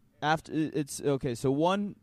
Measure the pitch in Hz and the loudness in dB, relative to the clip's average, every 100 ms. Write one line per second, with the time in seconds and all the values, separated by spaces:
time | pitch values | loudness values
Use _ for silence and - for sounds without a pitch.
0 | _ _ 151 160 - 151 151 156 143 - | _ _ 0 0 0 -2 -2 -2 -4 -2
1 | 143 135 143 117 131 139 165 202 202 - | 0 0 0 0 0 2 2 2 -2 -8